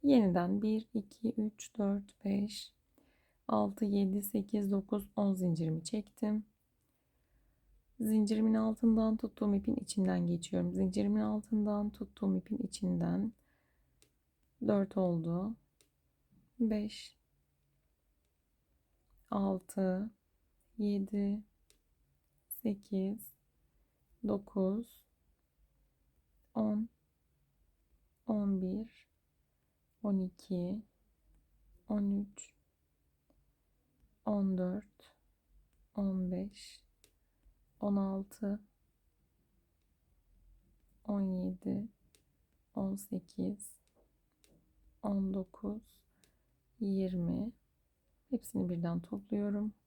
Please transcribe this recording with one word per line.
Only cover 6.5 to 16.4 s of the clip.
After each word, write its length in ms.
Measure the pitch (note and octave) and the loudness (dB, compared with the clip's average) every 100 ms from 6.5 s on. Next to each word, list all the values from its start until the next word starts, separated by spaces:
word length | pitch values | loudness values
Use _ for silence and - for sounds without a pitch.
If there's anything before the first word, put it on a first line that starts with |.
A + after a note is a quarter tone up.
| _ _ _ _ _ _ _ _ _ _ _ _ - _ _ | _ _ _ _ _ _ _ _ _ _ _ _ -20 _ _
Zincirimin 540 | A3 A3 G#3 G#3+ A3 | 0 2 4 4 4
altından 600 | A3 A3 A3 A3+ A3 A3 A3 | 4 2 2 4 6 4 2
tuttuğum 380 | A3+ - G#3 | -2 -2 2
ipin 220 | G3+ G3 - | 2 2 -2
içinden 500 | - - F#3 F3+ F3 | -2 0 2 2 2
geçiyorum. 460 | E3+ E3+ F#3 F3 | 0 0 0 0
Zincirimin 480 | F#3 F#3+ F#3+ G3+ G#3+ | 2 0 2 2 2
altından 680 | G#3+ G#3+ G#3+ G#3+ G#3 G#3 G#3 | 2 -2 0 0 2 0 -2
tuttuğum 460 | - G3+ - G3 F#3 | -4 -12 -4 0 0
ipin 220 | - G#3+ | 0 -4
içinden 760 | F#3+ - F#3 F3 F3 F3 G#3+ - _ _ _ _ _ _ _ _ _ _ _ _ A3 | -4 -4 -2 0 0 0 -2 -6 _ _ _ _ _ _ _ _ _ _ _ _ 2
dört 300 | G#3 G3 - | 2 2 0
oldu. 600 | F#3 E3+ E3 E3+ G3 A#3 _ _ _ _ _ _ _ _ | 0 0 0 -2 -4 -8 _ _ _ _ _ _ _ _